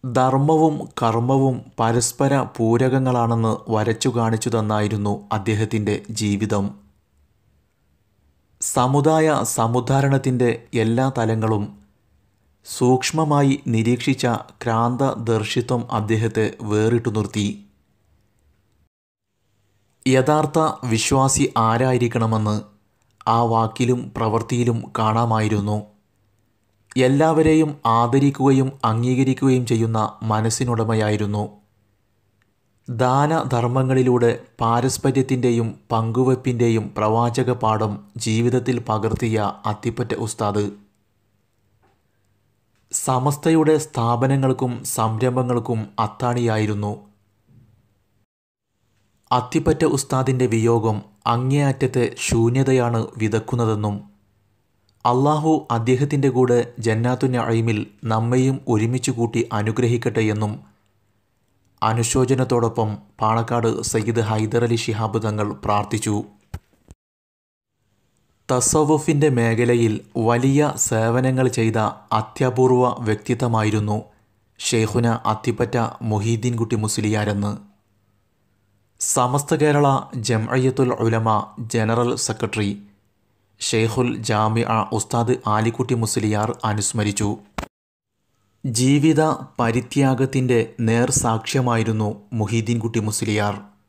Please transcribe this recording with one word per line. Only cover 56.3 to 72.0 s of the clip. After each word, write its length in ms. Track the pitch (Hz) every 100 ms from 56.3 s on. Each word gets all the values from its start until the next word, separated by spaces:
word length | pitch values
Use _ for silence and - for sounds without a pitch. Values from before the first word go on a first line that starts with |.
| 123 127 120 117 -
ജന്നാത്തു 480 | 117 110 117 127 131
നഈമിൽ 520 | 123 113 113 113 107 - _ 113
നമ്മെയും 440 | 110 117 127 131 135 -
ഒരുമിച്ച് 440 | 110 113 127 131
കൂട്ടി 300 | 127 117 113 -
അനുഗ്രഹിക്കട്ടെ 680 | 110 107 107 120 120 120 113 110
എന്നും 200 | 104 107 104 - _ _ _ _ _ _ _ _ _ _ _
അനുശോചനത്തോടൊപ്പം 1080 | 110 113 113 135 127 131 123 120 117 117 110 104 - -
പാണക്കാട് 520 | 110 113 113 120 113 -
സയ്യിദ് 400 | - 113 107 113 107
ഹൈദരലി 500 | 107 107 120 117 117
ശിഹാബ് 360 | - 107 110 107
തങ്ങൾ 260 | 107 107 104 101
പ്രാർത്ഥിച്ചു. 540 | - 104 101 113 - 104 - _ _ - _ _ _ - _ _ _ _ _ _ _ _ _ _ _ _ _ _ -
തസവുഫിൻ്റെ 800 | 127 120 160 147 151 151 147 151
മേഖലയിൽ 640 | 123 117 113 120 120 117 107 - -
വലിയ 500 | 113 120 135 139 147 -
സേവനങ്ങൾ 640 | - 113 110 120 131 131 127 123
ചെയ്ത 200 | 113 110 107 -